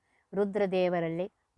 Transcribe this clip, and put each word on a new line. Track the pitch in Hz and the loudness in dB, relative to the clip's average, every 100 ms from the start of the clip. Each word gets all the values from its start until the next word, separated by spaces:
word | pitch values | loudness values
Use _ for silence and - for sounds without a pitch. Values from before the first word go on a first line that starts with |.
| _ _ _ | _ _ _
ರುದ್ರದೇವರಲ್ಲಿ | 196 202 208 196 185 180 175 165 165 196 - _ | -2 -2 0 0 2 2 2 -2 -4 -6 -10 _